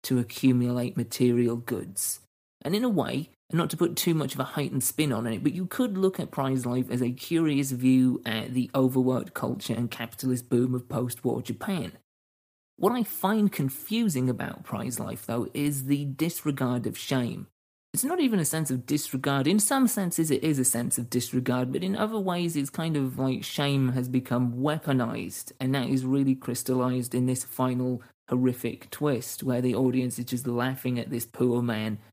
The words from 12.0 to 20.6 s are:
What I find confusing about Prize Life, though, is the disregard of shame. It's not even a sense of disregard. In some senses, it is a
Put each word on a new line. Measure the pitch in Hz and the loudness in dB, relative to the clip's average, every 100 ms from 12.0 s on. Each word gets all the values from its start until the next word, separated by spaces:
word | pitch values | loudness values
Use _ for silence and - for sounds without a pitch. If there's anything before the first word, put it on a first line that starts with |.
| _ _ _ _ _ _ _ _ | _ _ _ _ _ _ _ _
What | 190 | 2
I | 247 | 2
find | 220 - 190 214 202 | -2 0 2 4 2
confusing | - 135 - - 226 220 135 127 | 2 -2 -4 -4 0 2 2 0
about | 117 - - | 0 -6 -10
Prize | - - 123 117 | -8 -6 -4 -6
Life, | 95 127 - | -6 -8 -4
though, | 117 - | -2 -2
is | - 147 139 | -2 -2 -2
the | 131 143 143 | 0 0 0
disregard | - 160 - 151 139 127 123 110 | -2 -2 -2 -4 0 0 0 -2
of | 92 | -6
shame. | - 131 120 - 101 _ _ _ _ | -2 0 0 -4 -12 _ _ _ _
It's | - | -4
not | 269 359 | 0 2
even | 277 214 | 4 4
a | |
sense | 151 160 156 | 2 0 -2
of | 127 | -2
disregard. | 123 147 - 131 143 139 135 | 0 -2 -2 -2 0 2 4
In | 208 | 4
some | - 269 254 | 4 4 4
senses, | - 180 170 156 | 4 0 0 2
it | 139 | 2
is | 160 | 2
a | 143 | 2